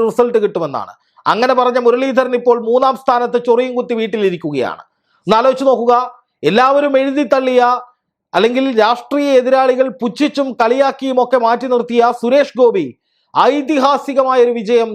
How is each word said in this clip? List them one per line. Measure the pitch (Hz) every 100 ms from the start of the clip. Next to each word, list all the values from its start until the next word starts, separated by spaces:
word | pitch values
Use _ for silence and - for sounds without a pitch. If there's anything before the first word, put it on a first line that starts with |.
| 226
റിസൾട്ട് | - 240 220
കിട്ടുമെന്നാണ്. | 202 175 156 127 101 - _ _ -
അങ്ങനെ | 190 247
പറഞ്ഞ | 254 247 247
മുരളീധരൻ | 240 247 269 254 247 247
ഇപ്പോൾ | 247 240
മൂന്നാം | 220 247 262 269
സ്ഥാനത്ത് | - 240 240 240 240
ചൊറിയും | 233 254 247
കുത്തി | 240
വീട്ടിലിരിക്കുകയാണ്. | 226 220 220 196 175 156 143 104 80 - _ _ _ -
ഒന്നാലോചിച്ച് | 220 262 262 277
നോക്കുക, | 240 233 240 254 - _ -
എല്ലാവരും | 143 208 262 285 294 269
എഴുതി | 269 269
തള്ളിയ | 294 269 262 247 240 247 - _ _ _ _
അല്ലെങ്കിൽ | 175 220 247 269 226
രാഷ്ട്രീയ | 214 240 - 285 285
എതിരാളികൾ | 262 247 262 262 254 262
പുച്ഛിച്ചും | - 233 - 294 - 269
കളിയാക്കിയും | 226 226 262 269 262 269 254
ഒക്കെ | 240 254
മാറ്റി | 226 233 254
നിർത്തിയ | 247 240 240 233 240
സുരേഷ് | 233 277 277 226
ഗോപി | 247 196 135 - _ _ _
ഐതിഹാസികമായ | - 214 285 269 302 262 277 277 269 262 254
ഒരു | 240
വിജയം | 240 202 233 220